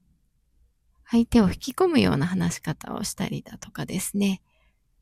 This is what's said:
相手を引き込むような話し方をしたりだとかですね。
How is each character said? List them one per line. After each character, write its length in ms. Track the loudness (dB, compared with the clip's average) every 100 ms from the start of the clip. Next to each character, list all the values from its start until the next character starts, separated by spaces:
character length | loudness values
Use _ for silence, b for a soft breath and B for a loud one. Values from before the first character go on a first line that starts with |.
| _ _ _ _ _ _ _ _ _ _ -2
相 160 | 0 4
手 140 | 4
を 40 |
引 100 | 4
き 180 | 2 -6
込 160 | 0 2
む 120 | 4
よ 140 | 2
う 20 | 2
な 80 | 0
話 300 | -2 -2 -4
し 40 |
方 340 | -8 -8 -8
を 80 | -10
し 120 | -8
た 120 | -8 -8
り 140 | -8
だ 160 | -12 -18
と 120 | -16
か 160 | -12 -8
で 120 | -6
す 160 | -4 -2
ね。 260 | -2 -2 _ _ _ _ _ _